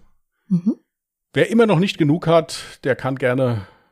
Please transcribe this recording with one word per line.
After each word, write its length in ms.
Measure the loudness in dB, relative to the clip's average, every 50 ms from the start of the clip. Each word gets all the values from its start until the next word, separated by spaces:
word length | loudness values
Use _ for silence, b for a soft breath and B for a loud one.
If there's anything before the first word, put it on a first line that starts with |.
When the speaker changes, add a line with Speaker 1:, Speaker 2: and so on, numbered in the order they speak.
| -16 -20 _ _ _ _ _ _ _
Speaker 1:
Mhm. 320 | -2 -2 0 0 -2 -4 -4 _ _ _ _ _ _ _ _ _ _
Speaker 2:
Wer 200 | -2 -2 0 2
immer 160 | 2 2 4
noch 100 | 4 4
nicht 220 | 2 2 0 0 0
genug 260 | 0 2 0 0 2
hat, 540 | 2 2 2 2 0 -6 -14 -14 -16 -14 -6 -2
der 120 | -2 -2
kann 200 | -2 -2 -4 -4
gerne 520 | -2 0 0 0 0 0 0 -2 -4 -6 B B B B B